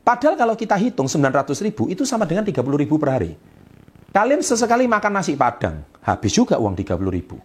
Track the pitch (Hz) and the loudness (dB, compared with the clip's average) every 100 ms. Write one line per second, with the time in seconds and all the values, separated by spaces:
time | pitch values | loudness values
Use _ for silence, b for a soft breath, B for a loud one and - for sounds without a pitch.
0 | - 240 294 330 233 220 214 208 240 - | 2 2 2 2 0 0 -2 0 0 0
1 | 135 165 139 139 135 143 214 208 - 185 | -2 2 2 2 -2 -2 -4 -2 -4 -2
2 | 269 240 196 170 214 135 127 143 143 156 | -4 -2 -2 -2 -2 -2 0 0 2 0
3 | 143 131 85 80 - - - - - - | 0 0 -2 -8 -20 -20 -20 -20 -20 -20
4 | - 196 226 294 - 233 226 233 254 214 | -2 0 2 2 2 0 2 2 2 2
5 | 208 196 170 139 127 - 98 78 - - | 0 -2 -2 2 0 0 -6 -6 -14 -10
6 | - 98 104 - 247 143 107 95 98 104 | -2 0 0 2 2 2 0 -2 -4 -2
7 | 95 90 - - | -2 -4 -8 -16